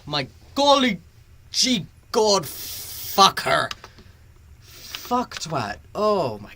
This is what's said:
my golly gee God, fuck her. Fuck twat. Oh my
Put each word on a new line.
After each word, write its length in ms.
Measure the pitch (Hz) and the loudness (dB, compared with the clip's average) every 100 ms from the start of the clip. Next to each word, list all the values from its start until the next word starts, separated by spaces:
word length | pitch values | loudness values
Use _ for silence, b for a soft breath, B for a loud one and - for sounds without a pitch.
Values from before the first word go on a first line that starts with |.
| - | -6
my 220 | 147 135 - - | -6 -6 -10 -14
golly 480 | - 285 277 254 185 - - - - - | 0 6 6 4 -2 -8 -20 -20 -20 -12
gee 360 | - 254 240 - - - | -2 0 0 -4 -14 -6
God, 340 | 233 214 196 160 | 0 4 4 0
fuck 960 | - - - - - - - 190 - | -10 -12 -12 -12 -12 -10 6 6 6
her. 280 | - 76 - - b b b b b b - - | 0 0 0 -6 b b b b b b -20 -20
Fuck 800 | - - - - - 247 240 - | -20 -20 -16 -14 -4 -2 -2 -6
twat. 380 | 165 156 104 - - 160 | -6 -4 -4 -8 -12 -4
Oh 420 | 214 202 143 107 | 0 2 0 -4
my 160 | 104 | -12